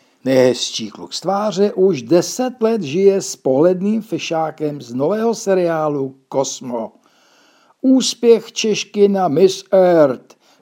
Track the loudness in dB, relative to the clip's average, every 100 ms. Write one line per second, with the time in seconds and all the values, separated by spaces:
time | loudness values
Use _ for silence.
0 | _ _ 0 2 4 2 -4 -8 -10 -12
1 | -14 -10 -6 -4 -4 0 -2 2 2 2
2 | 0 0 0 -4 -6 -2 -2 -2 -4 2
3 | 2 2 -4 -6 -2 2 2 2 -2 -4
4 | -4 -8 -6 -4 -4 -6 -8 -8 -10 -4
5 | -2 -2 -2 -4 -2 0 0 -2 -2 -4
6 | -6 -10 _ -4 -4 -6 -10 -8 -8 _
7 | _ _ _ _ _ _ _ _ 2 2
8 | 2 0 4 4 2 -6 -2 -2 -4 2
9 | 2 2 0 4 2 2 0 2 4 4
10 | 4 2 -10 -20 _ _